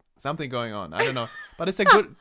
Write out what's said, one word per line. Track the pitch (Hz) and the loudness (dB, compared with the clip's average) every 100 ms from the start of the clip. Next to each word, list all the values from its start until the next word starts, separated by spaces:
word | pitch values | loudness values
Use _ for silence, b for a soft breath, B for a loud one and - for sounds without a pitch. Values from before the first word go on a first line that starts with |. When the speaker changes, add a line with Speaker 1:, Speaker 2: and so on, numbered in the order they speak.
| _ - | _ -10
Speaker 1:
something | 135 160 139 | -8 -6 -6
going | 127 117 | -4 -4
on. | 104 85 | -6 -6
I | 80 | -2
don't | - | -2
know. | 127 113 - | -2 -6 -10
Speaker 2:
<laughs> | - - | -14 -6
Speaker 1:
But | 175 | -4
it's | 190 | 2
a | |
good, | 208 214 - - | 6 6 4 -6